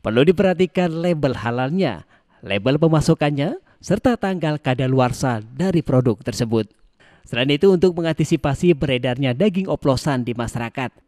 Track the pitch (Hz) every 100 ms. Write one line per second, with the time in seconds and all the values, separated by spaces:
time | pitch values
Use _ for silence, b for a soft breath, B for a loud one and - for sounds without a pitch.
0 | 107 113 151 180 196 170 185 - 180 160
1 | 175 160 139 113 117 120 131 180 160 85
2 | - b b b 95 98 113 147 160 156
3 | 143 160 147 143 147 359 b b - 196
4 | 269 233 196 185 156 151 139 127 127 131
5 | 123 120 135 113 107 131 185 175 - 131
6 | 123 104 - 107 117 113 107 _ _ _
7 | b b - 120 135 143 196 180 185 170
8 | 165 160 156 165 147 131 180 147 - 127
9 | 127 123 139 123 208 180 190 151 147 127
10 | 156 131 120 117 117 120 117 - 123 _